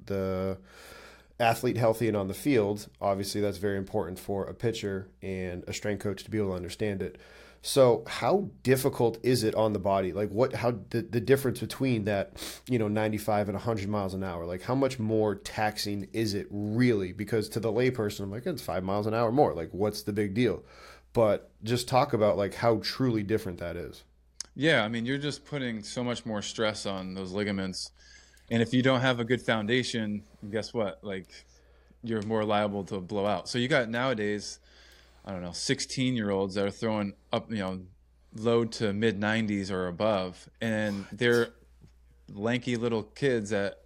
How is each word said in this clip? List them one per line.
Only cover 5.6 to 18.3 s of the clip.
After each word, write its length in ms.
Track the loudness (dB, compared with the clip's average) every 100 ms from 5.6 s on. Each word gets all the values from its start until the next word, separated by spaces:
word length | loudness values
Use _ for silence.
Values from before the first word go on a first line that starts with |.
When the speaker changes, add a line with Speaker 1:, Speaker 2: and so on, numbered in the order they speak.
| -8
Speaker 1:
a 60 |
strength 300 | -6 -4 -2
coach 200 | -4 -6
to 60 | -4
be 80 | -2
able 120 | -2
to 60 | -4
understand 460 | -6 -4 -2 -2
it. 180 | -6 -8 -20 -20 -20 -12 0
So 380 | 6 8 6 0
how 420 | -2 2 2 0 -2
difficult 560 | 2 4 2 2 0 2
is 200 | 2 2
it 120 | 2 2
on 160 | 2
the 80 | 2
body? 320 | 2 2 2
Like, 180 | -2 -2
what, 240 | 2 0
how 180 | 2 -2 -2 -4
the, 120 | -4
the 200 | -2 -2
difference 400 | 4 4 4 -2
between 420 | -6 -2 0 2 2
that, 280 | 0 -2 -8 -14 -12 -2
you 100 | 0
know, 120 | 2
ninety-five 580 | 2 2 0 0 2 0
and 80 | -2
a 40 |
hundred 280 | -2 -2 -2
miles 260 | -2 -2
an 80 | -4
hour, 240 | -4 -6 -6
like, 160 | -6
how 140 | -2 2
much 240 | 2 0
more 360 | 0 2 2 0
taxing 720 | -6 -2 -2 -2 -4 -4 -4
is 220 | -2 -2
it 140 | -2 -4
really? 600 | -6 -2 2 4 4 0
Because 340 | -6 -2 0 0
to 120 | -2
the 100 | 0
layperson, 480 | 2 2 2 -2 -2
I'm 100 | -6